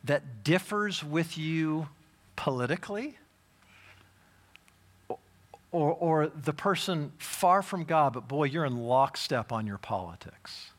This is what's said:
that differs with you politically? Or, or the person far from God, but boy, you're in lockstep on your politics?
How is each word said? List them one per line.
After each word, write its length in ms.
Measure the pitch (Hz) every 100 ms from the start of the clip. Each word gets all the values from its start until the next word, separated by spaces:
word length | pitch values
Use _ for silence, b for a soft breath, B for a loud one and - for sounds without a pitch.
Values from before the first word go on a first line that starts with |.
that 400 | 127 143 143 113
differs 580 | 104 180 185 208 208 175
with 340 | 151 156 165 160
you 520 | 156 160 156 156 151 - _ _ _ -
politically? 800 | - 127 123 175 - 208 285 - _ _ _ _ b b b b b b b b b - _ _ _ _ _ - _ _ _ - _
Or, 200 | 175 147
or 340 | - 170 156 156
the 240 | 156 143
person 580 | 147 202 180 - 170 147 -
far 420 | - - 180 190
from 220 | 190 190
God, 300 | 160 160 143
but 160 | 131 120
boy, 160 | 139
you're 200 | 147 156
in 120 | 147 120
lockstep 760 | 117 127 135 - - 127 117
on 160 | 113 107
your 120 | 101
politics? 920 | - 104 87 85 - - - - -